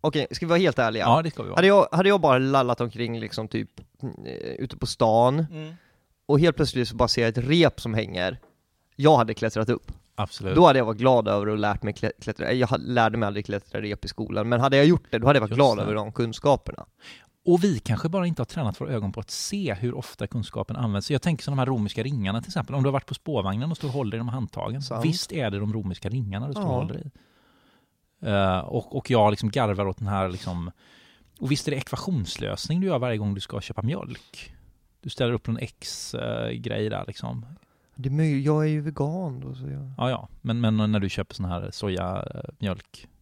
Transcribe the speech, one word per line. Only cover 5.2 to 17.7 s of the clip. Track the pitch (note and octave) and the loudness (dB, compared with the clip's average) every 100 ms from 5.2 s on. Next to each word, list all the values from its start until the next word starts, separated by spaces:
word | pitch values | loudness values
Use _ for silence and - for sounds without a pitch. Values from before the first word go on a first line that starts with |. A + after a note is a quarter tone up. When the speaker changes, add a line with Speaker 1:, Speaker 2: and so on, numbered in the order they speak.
| B2 D3 D#3 | 6 4 -2
Speaker 2:
Mm. | D#3 D#3 F3 _ _ _ _ - | -6 -14 -16 _ _ _ _ 2
Speaker 1:
och | D3 | 6
helt | E3+ - | 6 4
plötsligt | C#3+ B2+ A2+ | 0 0 -2
så | A2+ | 0
bara | A#2+ | 0
ser | - | 2
jag | A2+ | 2
ett | A#2 B2+ | 0 2
rep | E3 D3 - | 6 6 4
som | A#2 | -4
hänger, | A2 G2 F2+ F#2 A2+ _ _ _ _ _ - | -2 -2 -2 -4 -4 _ _ _ _ _ 4
jag | C#3+ C#3+ | 6 6
hade | A2+ | 4
klättrat | A2+ A2+ A2 A2 | 0 -2 0 0
upp. | A#2 - - _ - | -2 -4 -18 _ -6
Speaker 2:
Absolut. | G2 - G2 C#3 | -6 -4 0 8
Speaker 1:
Då | F3 | 8
hade | C3+ | 8
jag | A2+ | 2
varit | G#2+ | 2
glad | B2+ B2 G#2 | 4 4 4
över | G2+ G#2 | 0 0
att | G#2+ | 0
lärt | G#2 G2+ | 0 -2
mig | G#2+ | -4
klä-, | - A2 - | -4 -6 -4
klättra. | - G#2 - | -10 -4 -2
Jag | B2+ A#2+ | 2 2
ha-, | A#2 | 0
lärde | - A#2+ A2 A2+ | 0 2 2 2
mig | G#2 | -2
aldrig | G#2 G#2 | -4 -6
klättra | G#2 _ G#2+ | -6 _ -8
rep | G#2 G2+ G2 | -6 -6 -8
i | |
skolan, | - A2 G2 A2 | -8 -4 -2 0
men | A#2+ | 2
hade | A#2+ C#3 | 4 6
jag | D3 | 6
gjort | F3 - | 6 2
det, | A#2 | 2
då | A#2+ | 4
hade | C#3+ | 4
jag | |
varit | G#2+ | 2
Speaker 2:
Just | A#2 | 4
Speaker 1:
glad | C#3 G#2 | 4 4
Speaker 2:
det. | |
Speaker 1:
över | G#2 G#2+ | -2 -2
de | G#2 | -4
kunskaperna. | G#2+ A#2 A2 C#3+ C3+ - - - _ - - _ _ - | -4 -4 0 2 2 0 -14 -20 _ -20 -20 _ _ 2
Speaker 2:
Och | F3 | 4
vi | G3+ | 4